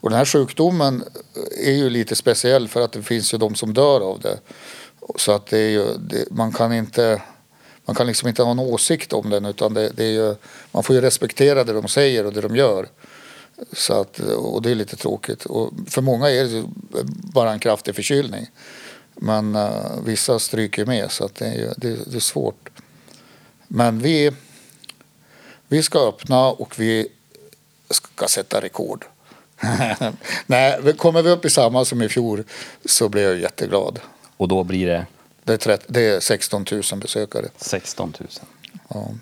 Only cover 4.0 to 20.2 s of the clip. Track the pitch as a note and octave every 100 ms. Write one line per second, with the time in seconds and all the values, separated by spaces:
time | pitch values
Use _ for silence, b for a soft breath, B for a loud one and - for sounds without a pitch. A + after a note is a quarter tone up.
4 | F#2+ G2+ - - B B B B B B
5 | - - - G#2 G2+ A2 A2 G#2+ G2+ -
6 | E2 A2 A#2+ A2 A2+ - A#2 A#2 A2+ -
7 | A#2 G#2+ B B B B B B - A2
8 | A#2+ A2 B2 A2+ A#2+ A#2+ C3 A#2 - E3
9 | - - G#2+ G#2 G2+ G2+ G#2+ A2 A2 A2+
10 | A2+ A2 A2 G#2 B B B - - C3
11 | B2+ - A#2+ - C#3 C#3 A#2+ A2 G#2 -
12 | C#3+ B2 G#2 G#2 G#2+ A2+ C3+ G2 - _
13 | B B B B B - - - - G#2+
14 | F#2+ - - A1 - D#2 A2+ A#2 G2+ -
15 | - G#2+ - - - - A2+ - - -
16 | C3 A#2+ C#3+ B2+ C3 A2+ A2+ - - -
17 | C3 - - C3 A2+ G#2+ A#2+ G#2+ - G2+
18 | G2+ C#3+ C3+ G#2 A2+ B B B B B
19 | B - G#2+ G#2+ G#2+ G#2 G#2 A2 - -
20 | A2 A2